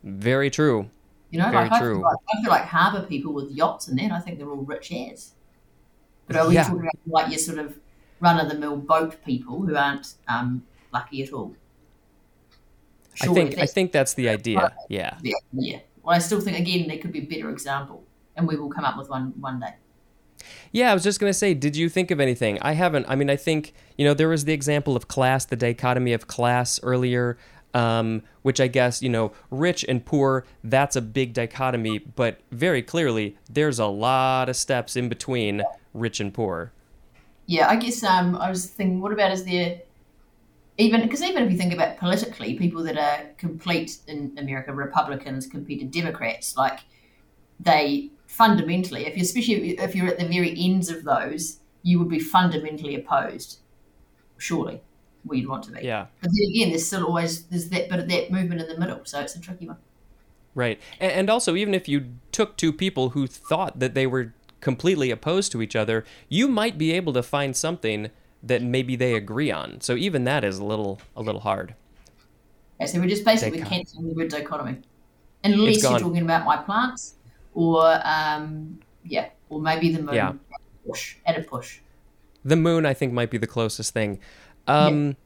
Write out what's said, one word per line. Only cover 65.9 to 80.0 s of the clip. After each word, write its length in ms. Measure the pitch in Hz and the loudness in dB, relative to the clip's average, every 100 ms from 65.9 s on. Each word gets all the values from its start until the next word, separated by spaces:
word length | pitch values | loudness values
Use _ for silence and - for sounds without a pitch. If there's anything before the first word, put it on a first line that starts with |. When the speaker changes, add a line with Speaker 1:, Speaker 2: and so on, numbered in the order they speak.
| 113 - - - | 0 -2 -20 -4
Speaker 1:
you 180 | 156 277 | 0 2
might 300 | 226 226 151 | 2 0 0
be 140 | 160 | 0
able 200 | 170 170 | 2 0
to 80 | 123 | -2
find 340 | 120 143 143 127 | 0 -2 -2 -2
something 540 | 160 175 113 107 107 - _ _ | -4 -2 -2 -4 -6 -12 _ _
that 200 | 117 123 | -2 0
maybe 320 | 123 127 127 127 | 2 0 0 0
they 180 | 127 | 0
agree 380 | 113 101 110 147 | 0 -2 -4 -2
on. 280 | 82 60 - | -4 -6 -10
So 140 | - 123 | -2 0
even 280 | 196 156 | 0 0
that 200 | 123 143 | 0 0
is 140 | 104 95 | 0 -2
a 60 | 101 | -4
little, 340 | 107 101 98 - - | -2 -4 -6 -14 -8
a 60 | |
little 200 | 107 101 | -6 -4
hard. 340 | 107 98 95 117 _ _ - _ _ _ _ _ _ _ | -2 -2 -4 -14 _ _ -20 _ _ _ _ _ _ _
Speaker 2:
Yeah, 80 | - | -4
so 120 | 175 | 0
we're 80 | 180 | 2
just 180 | 202 220 | 2 4
basically 340 | 220 - 165 | 4 2 -4
Speaker 1:
Dichot- 80 | 160 | -4
Speaker 2:
cancelling 400 | 180 180 - 165 | -6 -6 -10 -6
the 40 | 165 | -4
word 140 | 160 | -4
dichotomy. 480 | 147 147 151 127 131 - _ _ _ _ _ | -4 -6 -8 -6 -10 -14 _ _ _ _ _
Unless 320 | 202 202 220 214 | 2 4 6 4
Speaker 1:
It's 80 | |
Speaker 2:
you're 80 | 131 | 4
Speaker 1:
gone. 80 | 120 | 2
Speaker 2:
talking 200 | 175 170 | 2 0
about 220 | 165 165 165 | 2 2 2
my 120 | 147 | 0
plants 580 | - 208 254 - - _ - - - | 0 -2 -2 -4 -16 _ -20 -20 -12
or, 460 | - 165 160 160 160 - | 0 2 6 6 6 2
um, 760 | 156 156 151 156 156 156 - _ _ 170 | 0 0 -2 -6 -10 -12 -16 _ _ -6
yeah, 240 | 156 - _ _ | -6 -6 _ _
or 120 | 151 | -4
maybe 320 | 156 160 165 | 0 2 2
the 80 | 165 | 2